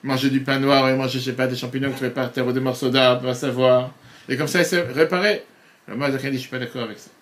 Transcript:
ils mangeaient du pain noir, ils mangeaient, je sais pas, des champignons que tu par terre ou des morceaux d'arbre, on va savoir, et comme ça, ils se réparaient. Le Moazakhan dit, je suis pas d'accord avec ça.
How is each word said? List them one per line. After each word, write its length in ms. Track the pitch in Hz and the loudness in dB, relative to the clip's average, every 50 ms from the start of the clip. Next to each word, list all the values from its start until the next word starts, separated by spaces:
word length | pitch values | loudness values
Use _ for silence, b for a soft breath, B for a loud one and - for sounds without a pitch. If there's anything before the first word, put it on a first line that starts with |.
ils 40 | - | -2
mangeaient 240 | 139 135 127 135 135 | -2 -2 0 2 2
du 100 | 131 135 | 2 0
pain 180 | 135 143 135 135 | 0 0 -2 0
noir, 320 | 135 139 139 135 131 131 | 2 4 4 4 4 4
ils 60 | 131 | 2
mangeaient, 220 | 131 131 127 123 131 | 0 0 -2 -4 -4
je 60 | 123 | -4
sais 80 | 131 | -4
pas, 140 | 117 123 127 | -2 -2 -2
des 100 | 127 127 | -2 -2
champignons 360 | 123 143 135 127 135 135 139 | -6 -6 -6 -4 -4 -4 -4
que 60 | 127 - | -4 -4
tu 120 | 131 123 | -4 -4
par 220 | - 135 127 - | -2 -4 -6 -4
terre 140 | - 135 123 | -2 -2 -2
ou 60 | 123 | 0
des 80 | 123 131 | -2 0
morceaux 280 | 131 131 123 - 135 127 | -2 -2 -4 -2 -2 0
d'arbre, 320 | 123 135 131 127 123 123 123 | 2 4 6 4 4 4 0
on 40 | 127 | -4
va 60 | 120 | -4
savoir, 580 | - 147 135 120 127 131 127 127 127 127 131 - B B B B B B B | -2 -4 -4 0 2 4 6 6 4 2 -2 -12 B B B B B B B
et 60 | 135 | -4
comme 120 | 139 156 - | -4 -2 0
ça, 120 | - 175 | 2 2
ils 60 | 175 | 2
se 100 | 247 190 | 2 2
réparaient. 680 | 175 170 - 123 143 160 - 185 180 196 214 208 - - - b b b b b b _ - | 0 0 0 2 2 2 2 2 0 2 2 0 0 -6 -14 b b b b b b _ -12
Le 60 | 104 | -6
Moazakhan 360 | 120 143 139 135 127 - 139 | -4 -2 -2 -2 -2 -4 -4
dit, 60 | 135 | -4
je 40 | 127 | -4
suis 100 | 127 - | -6 -6
pas 80 | 131 127 | -8 -8
d'accord 260 | 127 120 - 131 117 | -8 -6 -6 -8 -8
avec 140 | 107 101 - | -8 -10 -16
ça. 120 | - - _ _ | -20 -20 _ _